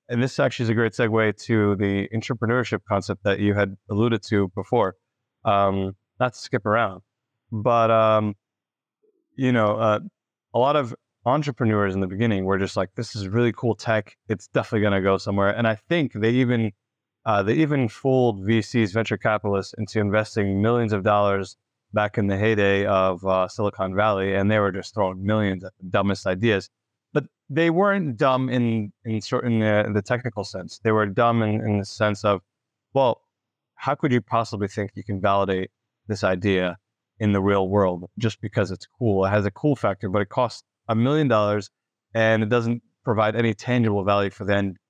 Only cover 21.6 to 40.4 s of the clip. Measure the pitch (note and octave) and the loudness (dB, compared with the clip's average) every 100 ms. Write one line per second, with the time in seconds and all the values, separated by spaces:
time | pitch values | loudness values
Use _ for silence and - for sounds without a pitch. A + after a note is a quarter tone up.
21.6 | _ _ _ G#2+ G#2 - - G2 A2 G#2 | _ _ _ -2 -2 0 -2 2 2 4
22.6 | G2 G2 G2+ F#2+ F#2+ F2+ F#2+ F#2 F2+ - | 4 2 2 2 2 0 0 0 0 -2
23.6 | G#2 - F#2+ F#2+ G#2+ G2 G2 F#2+ G2+ G#2+ | -4 -2 -4 0 0 0 0 0 2 2
24.6 | G2+ F#2 - A2 F#2 F#2 G2 A2 G2+ F#2 | 0 -2 -6 -2 -2 -2 -2 0 0 -4
25.6 | F#2 - F#2 G2+ G2 F#2 F#2+ F#2 A#2 G2 | -10 -16 -4 0 0 -2 -2 0 2 0
26.6 | - _ _ _ _ D3 - _ - C#3+ | -2 _ _ _ _ -6 -6 _ -6 0
27.6 | E3+ E3 G3+ G3 D#3 A2 C#3 B2+ C3 B2 | 2 2 2 0 -2 0 0 0 0 0
28.6 | A#2 A2+ G#2 - A2+ A2 - B2 B2 A2+ | 0 -2 -4 -10 -6 -6 -4 -4 0 0
29.6 | G#2+ G#2 G#2+ G#2 - A#2+ A#2+ G#2 F#2+ F#2+ | 2 2 0 -2 -2 -4 -4 -8 -8 -10
30.6 | F2+ - A2+ G#2+ G#2 G2 A#2 A#2 G#2+ G#2+ | -12 -4 0 2 2 2 2 2 0 0
31.6 | A2 G#2 F#2+ - G#2+ G2 G#2 F#2 - _ | 0 -2 -2 -2 -2 0 0 -2 -4 _
32.6 | _ _ _ C3+ B2+ - _ _ _ _ | _ _ _ 0 0 0 _ _ _ _
33.6 | _ - C3+ C#3+ D3+ B2 - A#2 A2+ G2+ | _ -8 -6 -2 0 0 0 -2 -2 -4
34.6 | G2+ A2 G2 F2+ F#2+ F#2+ G2 G2+ G2 F#2 | -4 -4 -8 -8 -8 -2 2 2 2 -2
35.6 | F#2+ _ _ _ - G2 F#2+ F#2 G2+ F#2 | -4 _ _ _ -10 -2 -2 0 0 2
36.6 | F2+ F2+ _ _ _ - G#2+ G2 G2 G2 | 0 -6 _ _ _ -4 0 2 2 2
37.6 | F#2+ G2+ F#2 F2 F2+ - A2+ - A2 A2+ | 2 2 2 -2 -8 -6 -4 -4 -6 -2
38.6 | F2+ F2+ - - A#2 F#2+ F#2+ G#2 G2 - | -2 -6 -14 -4 0 2 2 2 0 -2
39.6 | D3 C3+ G#2 F#2+ G2 G2+ G2 - | -2 0 -2 -4 -2 -2 -2 -2